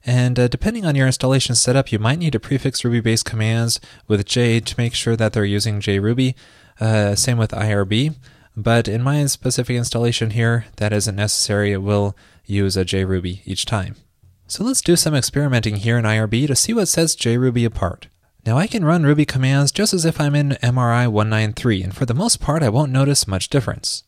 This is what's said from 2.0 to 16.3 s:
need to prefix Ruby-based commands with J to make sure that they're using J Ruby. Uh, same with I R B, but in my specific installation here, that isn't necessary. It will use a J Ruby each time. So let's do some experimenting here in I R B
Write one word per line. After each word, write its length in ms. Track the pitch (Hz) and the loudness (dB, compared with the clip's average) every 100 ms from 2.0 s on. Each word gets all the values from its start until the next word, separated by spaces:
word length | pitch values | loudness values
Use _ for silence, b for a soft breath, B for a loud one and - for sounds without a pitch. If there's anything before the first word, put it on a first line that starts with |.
| 110 156 | 0 0
need 160 | 165 | 0
to 60 | 123 | -2
prefix 440 | - 135 135 - | -2 -2 -2 -2
Ruby-based 400 | 123 120 113 113 | 0 0 2 0
commands 560 | - 113 110 113 117 - B B - | -2 -2 0 0 0 -4 B B -2
with 180 | 104 98 | 0 0
J 340 | - 120 113 | 0 2 2
to 160 | - - | 0 -4
make 200 | 117 - | -4 -2
sure 200 | - 113 | -2 0
that 160 | 110 | 0
they're 140 | 110 101 | 0 0
using 340 | 101 110 104 | 0 -2 -2
J 200 | 98 98 | 0 0
Ruby. 360 | 104 120 131 120 B B B B | 0 2 0 -2 B B B B
Uh, 340 | 110 110 104 | 0 2 2
same 240 | 101 - 120 | 0 0 0
with 160 | 110 | 0
I 180 | 110 107 | -2 -2
R 140 | 101 95 | 0 0
B, 240 | 107 147 151 b b b - | 0 0 -4 b b b -6
but 300 | 104 117 113 | 0 2 2
in 160 | 110 | -2
my 200 | 127 147 143 | 0 0 0
specific 480 | - 127 127 123 123 | -2 -4 -2 -2 -2
installation 560 | 120 117 120 117 113 | -2 0 0 0 -2
here, 340 | 110 117 117 113 - | 0 2 2 -2 -4
that 140 | 104 | -2
isn't 240 | 104 107 98 | 0 -2 -2
necessary. 560 | 107 - - 104 101 | -2 -2 0 0 0
It 120 | 98 | 0
will 340 | 98 101 101 - b b - | 0 0 0 -4 b b -4
use 300 | 101 98 95 | 0 0 0
a 80 | |
J 220 | 90 95 95 | 0 0 0
Ruby 380 | 95 90 95 - | -2 -2 -8 -8
each 220 | 95 - | -8 -4
time. 280 | 107 92 104 _ _ _ _ _ | -4 -4 -12 _ _ _ _ _
So 160 | - | -6
let's 180 | 233 269 | -2 -2
do 140 | - 175 | 2 2
some 180 | 156 | 2
experimenting 640 | 147 - 143 147 123 110 104 | 0 0 -2 0 0 0 -2
here 240 | 110 120 | 0 0
in 60 | 110 | 2
I 100 | 110 | 0
R 80 | |
B 220 | 110 | 0